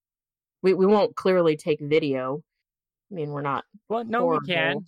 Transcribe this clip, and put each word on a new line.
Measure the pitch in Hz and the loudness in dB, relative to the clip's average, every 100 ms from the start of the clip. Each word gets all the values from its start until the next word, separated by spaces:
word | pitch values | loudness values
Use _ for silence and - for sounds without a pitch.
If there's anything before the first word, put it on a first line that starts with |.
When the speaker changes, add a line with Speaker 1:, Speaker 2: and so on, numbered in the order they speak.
| _ _ _ _ _ _ | _ _ _ _ _ _
Speaker 1:
we, | 185 | 0
we | 185 190 | 4 4
won't | 208 170 - | 4 2 0
clearly | 190 185 165 156 | 2 4 2 2
take | 180 151 | -2 -2
video. | 147 160 151 131 131 147 - _ _ _ _ _ - | 2 2 2 -2 -4 -8 -10 _ _ _ _ _ -14
I | |
mean, | 185 147 | -10 -8
we're | 143 | -6
not | 143 131 - - - | -4 -6 -8 -16 -8
Speaker 2:
Well, | 226 | -6
no, | 226 233 - | -4 -2 0
we | 156 143 | 0 -2
can, | 170 | -2
Speaker 1:
horrible. | 160 208 | -2 -4